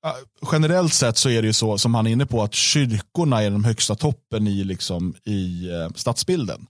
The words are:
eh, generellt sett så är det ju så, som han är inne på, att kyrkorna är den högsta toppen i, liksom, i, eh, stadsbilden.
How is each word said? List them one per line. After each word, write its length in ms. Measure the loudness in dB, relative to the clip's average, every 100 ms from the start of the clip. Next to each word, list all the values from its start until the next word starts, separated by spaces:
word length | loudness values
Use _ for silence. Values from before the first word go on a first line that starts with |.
eh, 100 | -8 -8 -12 _ -2
generellt 400 | 2 4 4 2
sett 220 | 2 2 2
så 120 | 2
är 120 | 2
det 40 | 2
ju 40 |
så, 260 | 2 0 0
som 160 | 2
han 120 | 2 2
är 40 |
inne 160 | 2 0
på, 160 | 0
att 120 | 0
kyrkorna 880 | 0 0 2 2 0 -4 -2 2 2
är 80 | 2
den 140 | 2
högsta 300 | 0 0 -2
toppen 520 | 0 -2 -2 _ -2 0
i, 180 | 0
liksom, 500 | -2 -4 -4 -4 -4 -6
i, 440 | -6 -4 -2 -4 -6
eh, 180 | -6 -6
stadsbilden. 720 | -4 -4 -4 -2 -2 -2 -6 -14